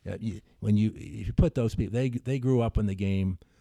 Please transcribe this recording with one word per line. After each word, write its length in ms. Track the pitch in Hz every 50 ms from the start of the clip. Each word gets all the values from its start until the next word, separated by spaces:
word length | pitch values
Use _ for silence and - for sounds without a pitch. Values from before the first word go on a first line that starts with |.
| - 98
uh, 60 | 95 -
you, 180 | 110 110 90 - _ _ _ -
when 160 | - 104 104
you, 160 | 104 107 107 -
if 320 | - - - - 110 104
you 60 | - -
put 200 | - 175 160 -
those 220 | 131 117 107 -
people, 160 | 113 110 95
they, 160 | 107 123 135
they 320 | 131 120 123 - 131 139 131
grew 220 | 123 131 127 120
up 160 | 117 113 -
in 80 | - 107
the 100 | 98 98
game 440 | 95 98 98 98 95 95 95 90 - - _ _ _